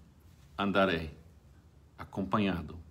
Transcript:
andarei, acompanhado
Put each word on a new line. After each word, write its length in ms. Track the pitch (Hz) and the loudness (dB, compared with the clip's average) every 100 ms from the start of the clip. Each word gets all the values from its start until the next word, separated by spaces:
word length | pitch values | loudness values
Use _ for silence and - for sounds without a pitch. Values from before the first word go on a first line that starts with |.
| - - - - - - | -20 -20 -20 -20 -12 -4
andarei, 600 | 101 98 95 82 80 - - - - - - - - - | 2 4 4 2 -4 -10 -20 -20 -20 -20 -20 -20 -20 -18
acompanhado 800 | 92 - 95 113 101 85 76 82 - | -12 -6 -2 0 2 0 -6 -12 -18